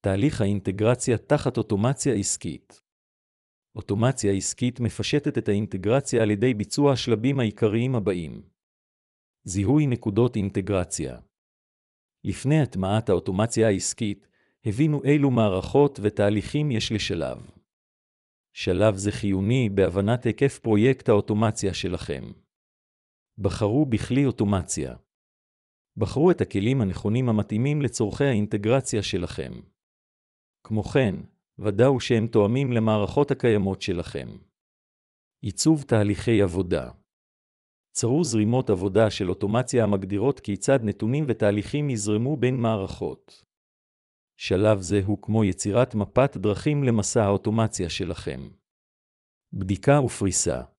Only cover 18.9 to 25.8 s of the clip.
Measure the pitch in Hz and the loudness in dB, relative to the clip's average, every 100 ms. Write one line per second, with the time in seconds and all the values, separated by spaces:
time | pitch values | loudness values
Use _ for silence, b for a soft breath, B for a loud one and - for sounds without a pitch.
18.9 | 95 101 - 104 95 98 131 113 98 90 | 2 -4 -2 -2 0 0 0 0 2 2
19.9 | 90 101 120 120 107 139 - 117 107 117 | 2 0 0 -2 0 -2 0 0 4 4
20.9 | 131 - 104 - 107 110 - 98 85 92 | 2 2 2 2 0 0 0 -4 -4 -6
21.9 | 87 - 69 57 - _ _ _ _ _ | -6 -6 -10 -10 -18 _ _ _ _ _
22.9 | _ _ _ _ - 98 87 101 127 143 | _ _ _ _ -4 -4 0 0 2 2
23.9 | 110 - 127 139 - 101 98 80 - 67 | 0 0 0 0 0 0 0 -2 -6 -6
24.9 | 64 _ _ _ _ _ _ _ _ | -10 _ _ _ _ _ _ _ _